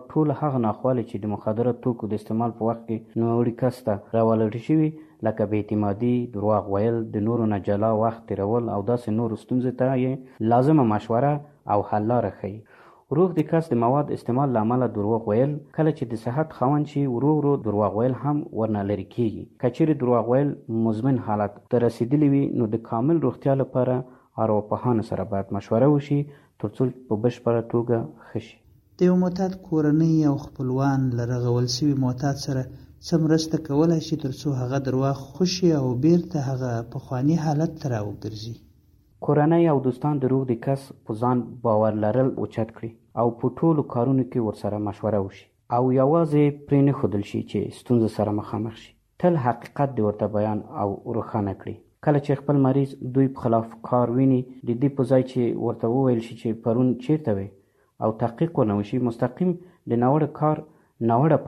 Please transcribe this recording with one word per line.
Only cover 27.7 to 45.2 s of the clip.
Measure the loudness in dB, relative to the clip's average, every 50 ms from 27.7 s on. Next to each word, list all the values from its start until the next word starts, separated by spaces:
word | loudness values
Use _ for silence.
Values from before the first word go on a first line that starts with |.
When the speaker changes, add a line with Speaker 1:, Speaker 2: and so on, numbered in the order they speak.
Speaker 1:
توګه | -2 -2 0 0 0 -2 -2 -4 -10 -16 -20
ښه | -12 -10 -10
شي. | -10 -10 -14 -20 _ _ _ _ _ _ _ 0
Speaker 2:
د | 2 4
یو | 4
معتاد | 4 2 0 0 -2 -2 -4 -4 -8
کورنۍ | -6 -2 0 2 2 4 4 4 4 4 4 4 4
او | 2 2
خپلوان | 0 -4 -8 -8 -6 -4 -2 0 0 2 2 2 2 0 0
له | 0 -2 -2 -2
رغول | -2 -2 0 0 2 2 0 0
شوي | -2 0 0 0 2
معتاد | 2 0 0 -2 -2 -2 -2 -2 -2 -4
سره | -4 -4 -4 -4 -6 -10 -16 -20 -20 -20 -20
څه | -4 -2 0 2
مرسته | 2 4 2 2 2 0 -4 -4 -4
کولی | -2 0 2 4 4 2 2
شي، | 0 -2 -4
تر | -4 -4 -6 -8
څو | -6 -4 -4 -2 -2
هغه | -2 -2 -2 -2
درواغ | -2 0 0 0 0 0 -2 -4 -6
خوشي | -12 -4 -2 -2 -2 0 2 2 2 2
او | 2 2 0 0
بیرته | 2 2 4 4 4 2 0 -4 -4
هغه | -4 -4 -4 -4 -4 -4 -4 -4 -6 -6
پخواني | -10 -12 -8 -6 -4 0 2 2 2
حالت | 2 2 0 0 0 0 -2 -2 -6
ته | -6 -4
راوګرځي؟ | -4 -4 -4 -6 -8 -10 -10 -10 -10 -10 -12 -12 -14 -14 -16 -20 _ _ _ _ _ _ _ _ _ _ -4
Speaker 1:
کورنۍ | 0 0 2 2 4 4 4 4 4
او | 2 2
دوستان | 0 0 -2 -2 -2 -2 -2 0
د | 0
روږدي | 0 0 0 0 -2 -4 -2
کس | -2 -2 -2 -2 -4 -10 -20 -16
په | _ -10 -6
ځان | -2 0 0 2 0 -2 -4 -8 -4
باور | 0 2 2 4 4 2 2
لرل | 0 0 0 2 2 2 0
اوچت | 0 -2 -6 -6 -4 -4 -6 -6 -6
کړي | -10 -12 -12 -12 -16 _ _ -4
او | 0 0 0
په | 0 0 -4 -4
ټولو | -2 0 2 2 2 2 0
کارونو | -2 -2 -2 0 2 2 0 0
کې | -2 -2 -2 -2
ورسره | -2 -4 -4 -4 -4 -4 -4
مشوره | -4 -6 -6 -4 -2 0 0 0